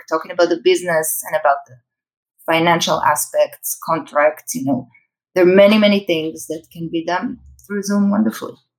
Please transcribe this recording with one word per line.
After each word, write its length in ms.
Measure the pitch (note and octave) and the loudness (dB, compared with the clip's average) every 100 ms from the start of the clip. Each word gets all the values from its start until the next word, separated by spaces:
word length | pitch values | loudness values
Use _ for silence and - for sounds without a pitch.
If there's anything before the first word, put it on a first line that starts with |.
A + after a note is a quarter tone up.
| - | -4
talking 240 | D#3+ - | -6 -4
about 180 | F3+ E3+ | 0 0
the 120 | E3+ | 2
business 580 | F#3 F3 F3 D#3+ D#3+ - F3+ | 2 2 0 -2 -2 -6 -4
and 80 | D#3 | -2
about 220 | D3+ C#3+ - | 0 0 -4
the 80 | B2 _ _ _ _ _ _ - | -20 _ _ _ _ _ _ -2
financial 560 | E3 E3+ F#3+ - D#3+ | 2 4 2 2 0
aspects, 760 | D#3 D3+ - D3+ D3 - - - | 0 0 -2 -2 -2 -4 -12 -10
contracts, 720 | - D#3+ D3+ D3 D3+ - - B2 | -4 -6 -2 0 0 -2 -10 -6
you 80 | |
know, 240 | C3+ - - _ _ _ _ F#3 | -4 -4 -6 _ _ _ _ 2
there 80 | |
are 120 | F3+ F#3+ | 4 6
many, 140 | G3+ G#3+ | 6 6
many 220 | G#3 G3 G3 | 4 2 0
things 420 | D#3+ D#3+ D#3 - | -4 -4 -10 -10
that 160 | D#3+ _ | -10 _
can 180 | E3+ E3 | -12 -8
be 160 | E3 E3 | -6 -4
done 340 | F3+ B3 - - - - | -6 -6 -10 -18 -20 -10
through 180 | G3+ | -8
Zoom 260 | G3+ G3+ G3+ | -4 0 0
wonderfully. 460 | G3+ A2 - - - _ | 0 -2 -4 -14 -16 _